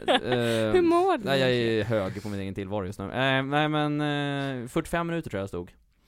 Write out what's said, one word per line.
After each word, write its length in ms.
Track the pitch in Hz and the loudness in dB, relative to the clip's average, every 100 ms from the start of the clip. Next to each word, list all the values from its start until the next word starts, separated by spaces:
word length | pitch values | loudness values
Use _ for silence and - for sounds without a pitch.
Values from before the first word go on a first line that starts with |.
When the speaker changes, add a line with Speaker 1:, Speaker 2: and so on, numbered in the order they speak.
| - | 0
Speaker 1:
Eh, 640 | 269 - 247 240 - - | 0 2 0 2 2 4
Speaker 2:
Hur 80 | 359 | 4
mår 360 | 339 339 381 311 | 6 4 4 0
du? 60 | 202 | 0
Speaker 1:
nej, 140 | 139 | 2
jag 120 | 131 | 4
är 320 | 123 117 110 | 2 2 2
hög 400 | 107 113 95 104 | 2 0 0 -4
på 60 | 107 | -6
min 100 | 98 | -6
egen 140 | 98 | -4
tillvaro 320 | 95 95 104 92 | -6 -4 -4 -4
just 140 | 101 | -6
nu. 60 | 98 | -6
Eh, 380 | 120 135 131 | 0 2 2
nej, 260 | 135 147 151 | 0 0 0
men, 320 | 151 147 147 | 0 0 0
eh, 680 | 147 147 143 139 139 127 117 | -2 -2 -2 -4 -4 -6 -4
fyrtiofem 400 | 165 160 170 170 | -4 -2 -2 -2
minuter 220 | 165 - | -4 -4
tror 100 | 98 | -6
jag 100 | 98 | -6
stod. 220 | 87 90 - _ _ | -6 -10 -14 _ _